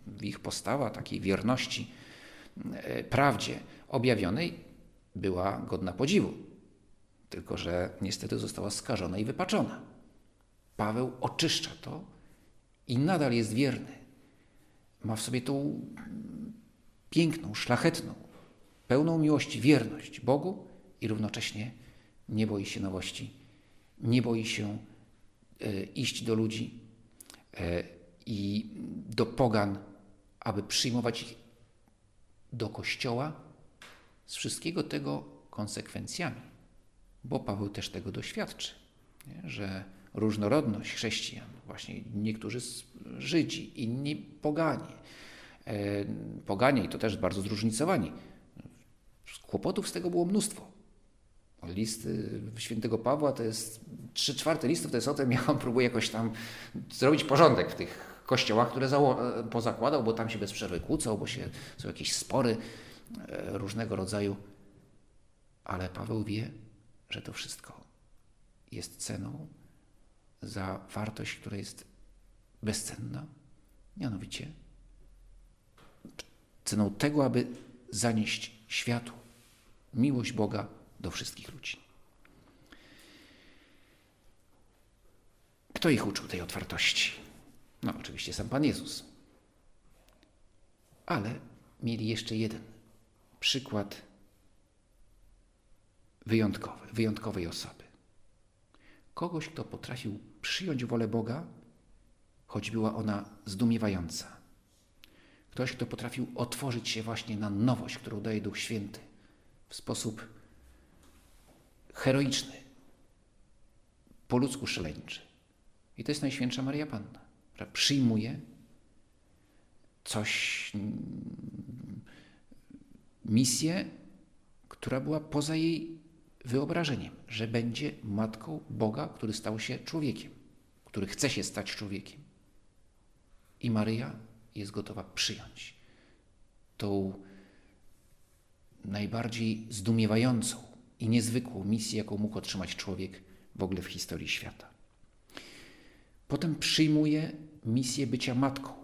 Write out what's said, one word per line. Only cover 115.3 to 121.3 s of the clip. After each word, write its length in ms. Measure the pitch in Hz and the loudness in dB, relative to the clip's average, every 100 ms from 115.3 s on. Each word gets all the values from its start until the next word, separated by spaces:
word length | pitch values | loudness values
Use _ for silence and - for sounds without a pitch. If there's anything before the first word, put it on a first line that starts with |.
| _ _ _ - - _ - | _ _ _ -20 -20 _ -8
I 60 | |
to 80 | 131 | -4
jest 100 | 147 | -2
Najświętsza 400 | 139 131 123 127 | -2 0 0 0
Maria 240 | 135 147 147 | -2 -2 -4
Panna, 340 | 110 101 - - - _ | -6 -10 -14 -20 -20 _
która 120 | - - | -12 -8
przyjmuje 760 | - - 143 120 107 113 151 - - - - _ - _ _ _ _ _ _ _ - - _ | 2 4 6 6 6 2 -4 -10 -20 -20 -20 _ -20 _ _ _ _ _ _ _ -20 -20 _
coś, 680 | - 110 107 - - - - 104 | -4 -2 0 0 0 -2 -4 -4
mm, 1300 | 101 - - - - | -2 -4 -6 -8 -8